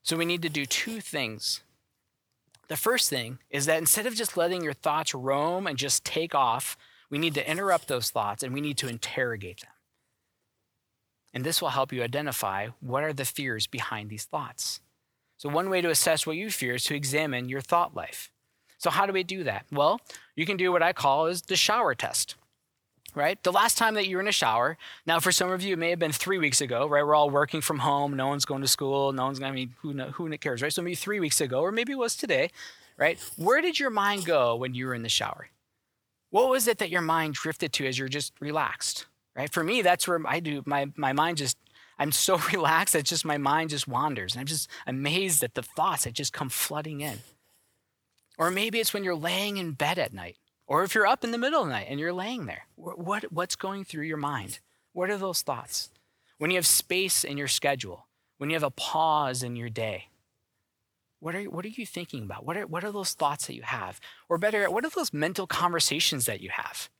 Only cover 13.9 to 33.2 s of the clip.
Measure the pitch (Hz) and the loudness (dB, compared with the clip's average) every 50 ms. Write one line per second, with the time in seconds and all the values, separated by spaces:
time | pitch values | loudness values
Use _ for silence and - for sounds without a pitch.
13.9 | 117 107 107 104 107 110 - - - 151 135 110 - - - - - - _ _ | -6 -6 -8 -10 -10 -10 -10 -6 -6 -6 -6 -6 -8 -8 -6 -6 -6 -8 _ _
14.9 | _ _ _ _ _ _ _ _ _ _ - 147 143 165 185 196 190 185 175 170 | _ _ _ _ _ _ _ _ _ _ -6 -2 0 0 0 2 2 2 2 4
15.9 | 156 - - 170 160 - - 160 151 165 208 220 - - 135 123 123 123 - - | 4 4 4 4 4 2 0 -2 -4 -4 -4 -6 -4 -4 -2 -2 -2 -2 -2 -2
16.9 | 147 143 143 131 139 151 156 147 131 123 123 127 131 139 131 - 175 170 175 - | -2 -2 -2 -2 0 0 0 0 -2 -4 -4 -4 -6 -8 0 2 2 2 2 0
17.9 | - - 85 - - - - - _ _ _ _ _ _ _ _ _ _ - 175 | -4 -8 -8 -8 -10 -14 -14 -16 _ _ _ _ _ _ _ _ _ _ -2 2
18.9 | 160 185 196 196 190 190 180 175 190 190 165 123 98 98 - _ 143 143 143 156 | 2 4 2 2 2 0 0 -2 -6 -2 -2 -2 -2 -2 -6 _ 0 4 4 4
19.9 | 202 240 _ - - - - _ _ 147 165 170 202 180 185 185 175 170 165 175 | 4 2 _ -16 -20 -20 -20 _ _ -4 -2 0 0 2 2 4 4 6 4 4
20.9 | 185 - - 139 135 147 160 165 180 170 - - 190 170 - - 208 240 226 160 | 4 4 4 4 4 4 2 2 0 -2 -4 0 2 4 4 4 4 4 4 2
21.9 | 127 - - - - - - - - _ _ _ _ _ _ _ _ _ _ _ | 2 0 -4 -2 -2 -2 -2 -4 -8 _ _ _ _ _ _ _ _ _ _ _
22.9 | _ _ _ - - 147 143 156 190 _ - 180 180 196 214 233 - - 226 220 | _ _ _ -10 -2 2 2 2 2 _ 0 2 4 6 4 4 4 4 4 2
23.9 | 220 208 196 190 185 180 196 214 202 - 156 117 110 117 120 143 165 _ - - | 2 0 -2 0 -2 -2 0 0 2 4 4 4 4 4 2 2 0 _ -12 -18
24.9 | - - _ 160 165 165 - 185 170 - 185 185 185 180 190 196 190 160 165 170 | -18 -8 _ 0 2 4 4 4 4 4 2 2 0 -2 0 -2 0 0 0 0
25.9 | 175 170 165 156 147 - - 180 196 185 156 143 127 - 147 120 123 117 139 151 | 0 0 0 -2 0 -2 -2 0 0 2 2 2 2 2 0 2 0 0 2 4
26.9 | 147 143 147 147 151 151 147 143 139 143 147 - - 156 - - 160 139 120 147 | 4 4 6 6 6 6 6 6 6 4 2 2 0 -2 -2 -2 -2 0 2 2
27.9 | 143 143 143 143 139 135 131 139 143 143 - - 139 135 139 131 - - 143 135 | 2 2 0 0 0 0 0 0 0 0 -2 -2 -2 -2 2 2 2 2 2 2
28.9 | 139 139 139 139 135 131 127 135 139 131 139 135 135 131 127 127 127 _ - 151 | 2 2 2 2 2 0 0 -2 -2 -4 -6 -4 -4 -4 -6 -6 -10 _ -10 -8
29.9 | 139 135 131 143 143 - 175 160 151 - - 151 127 117 135 147 - 190 175 175 | -6 -6 -8 -8 -8 -6 -6 -6 -6 -4 -4 -4 -2 -2 -2 -2 -2 -2 -2 -4
30.9 | - - - 202 208 208 175 151 - - 156 127 127 131 160 185 214 233 240 233 | -4 -4 -4 -4 -2 -2 0 0 2 2 2 2 2 2 2 2 0 0 -2 -2
31.9 | 277 269 240 233 - - - 220 156 131 147 180 _ - - - - - - - | -2 -2 -2 -2 -2 -4 0 2 2 2 2 0 _ -12 -18 -18 -18 -20 -20 -20
32.9 | _ - 143 160 170 - | _ 2 2 2 2 0